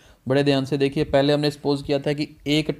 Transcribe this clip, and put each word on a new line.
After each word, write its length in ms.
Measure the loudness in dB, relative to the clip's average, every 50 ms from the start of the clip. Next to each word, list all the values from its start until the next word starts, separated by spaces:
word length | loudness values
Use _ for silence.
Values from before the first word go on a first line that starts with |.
| -20 -20 -20 _ -4 0
बड़े 160 | 2 2 4
ध्यान 220 | 4 2 2 0
से 120 | -2 -2 0
देखिए। 260 | 0 0 0 -2 -2
पहले 280 | 0 2 2 4 4 2
हमने 180 | 2 0 -2
सपोज 300 | -2 -2 -2 -2 -2 -2 -2
किया 160 | -2 -2 -2
था 140 | -2 -2 -4
कि 140 | -4 -4 -8 -10 -10 -4 -2
एक 220 | 0 0 0 -2 -2